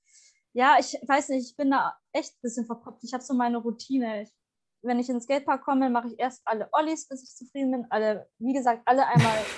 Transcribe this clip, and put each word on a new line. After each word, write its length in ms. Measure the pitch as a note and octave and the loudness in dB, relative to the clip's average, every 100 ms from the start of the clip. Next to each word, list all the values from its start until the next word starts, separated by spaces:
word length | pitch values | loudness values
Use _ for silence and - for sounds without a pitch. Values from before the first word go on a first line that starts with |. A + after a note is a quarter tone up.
| _ - _ _ _ | _ -20 _ _ _
Ja, 240 | A#3 C4 F#4 | 2 6 6
ich 220 | C#4 C#4+ A#3+ | 4 -6 2
weiß 220 | C#4 C#4+ | 2 2
nicht, 220 | C4+ B3 | -2 -4
ich 40 | - | -2
bin 160 | C#4 | 2
da 240 | C4+ - - _ | 2 0 -6 _
echt 220 | C#4+ D#4 | -6 -6
ein 60 | _ | _
bisschen 240 | A#3+ A#3+ A3+ | -6 -6 -6
verkopft. 400 | A3+ - - A#3+ | -8 -12 -18 -10
Ich 80 | |
hab 80 | B3+ | -10
so 120 | B3+ | -4
meine 260 | B3 A#3+ A#3+ | 0 0 0
Routine. 640 | A#3 A#3 - C4+ A#3 G#3+ | -4 -6 -2 -2 0 -4
Ich, 100 | G#3 _ _ _ _ _ | -10 _ _ _ _ _
wenn 180 | A#3+ A#3+ | -2 -2
ich 80 | B3 | 0
in 80 | A#3+ | -4
den 60 | |
Skatepark 420 | - C#4 C#4 C4+ | -2 -2 0 -2
komme, 260 | D4 C4+ C4 | 0 2 2
mach 140 | A#3+ | 0
ich 160 | A#3+ A3+ | -2 -4
erst 220 | B3 - | -4 -4
alle 240 | - A3 - | -4 -4 0
Ollies, 340 | D4+ D#4 D#4 - | 2 2 -4 -8
bis 160 | C4 | -14
ich 100 | - | -16
zufrieden 380 | - B3 C#4 C4+ | -20 -12 -4 -2
bin. 160 | B3+ A#3 | -2 -2
Alle, 380 | G#3+ G#3+ G#3+ - _ | 0 0 -2 -8 _
wie 120 | A#3 | -2
gesagt, 280 | C4+ B3 A#3 A#3 | 0 0 0 2
alle 220 | C4 - | 4 4
einmal, 300 | A#3+ A3+ A3 G#3 | 2 0 0 -4